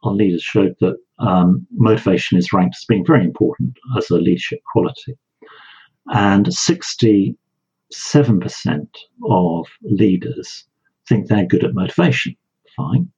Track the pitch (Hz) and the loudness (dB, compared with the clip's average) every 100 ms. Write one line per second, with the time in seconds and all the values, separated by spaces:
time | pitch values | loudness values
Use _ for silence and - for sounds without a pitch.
0 | 101 101 98 85 - 104 95 - 92 - | -4 0 0 0 -2 0 0 0 -2 -2
1 | _ - 113 92 90 92 - - 110 110 | _ -6 0 4 4 2 -2 0 2 2
2 | 98 90 - 90 90 98 90 - - 104 | 2 0 2 0 2 0 0 -2 -2 0
3 | 90 233 185 - - - 127 - 135 113 | 2 2 2 0 -2 -2 -6 -8 -6 -4
4 | - 87 - - - - - 110 113 - | 0 0 2 0 -4 -10 -6 -2 -2 -6
5 | - 127 _ _ - - - - _ _ | -14 -18 _ _ -20 -20 -20 -20 _ _
6 | - 104 101 98 170 180 - 180 - - | -4 0 2 4 2 0 -2 -2 -6 0
7 | 117 101 98 - _ _ _ _ _ - | 2 4 2 -4 _ _ _ _ _ -16
8 | - 147 123 95 - - - - - - | 0 2 4 2 -2 -6 -6 -6 -8 -18
9 | - - 233 98 87 85 - _ 214 98 | -20 -8 -2 0 0 -2 -8 _ -4 0
10 | 107 92 - - - - - _ _ _ | 2 0 -4 -10 -14 -18 -20 _ _ _
11 | - 107 - 104 92 90 90 95 90 - | -2 0 2 0 2 0 0 -2 -4 0
12 | 175 123 - - _ _ _ - 143 - | 0 0 -6 -12 _ _ _ -10 -2 -2
13 | 180 | -4